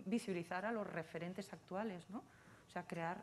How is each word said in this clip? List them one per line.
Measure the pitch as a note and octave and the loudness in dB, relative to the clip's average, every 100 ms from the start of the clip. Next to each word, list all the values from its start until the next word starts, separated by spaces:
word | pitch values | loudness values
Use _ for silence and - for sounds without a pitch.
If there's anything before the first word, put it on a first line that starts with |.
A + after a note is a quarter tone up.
| F#3+ | 4
visibilizar | A#3 - F3 E3 F3+ | 4 4 2 2 2
a | G#3 | 2
los | A#3 F#3+ | 2 2
referentes | E3+ D#3+ E3 F3 F#3+ G3 | 0 0 -2 -2 -2 -6
actuales, | E3+ - F#3+ A3 F3+ - | -8 -2 0 0 -2 -4
¿no? | A3 - - - - - | -8 -8 -16 -20 -20 -6
O | |
sea, | F3 F3 | -6 -2
crear | E3+ E3 F3+ | 0 2 0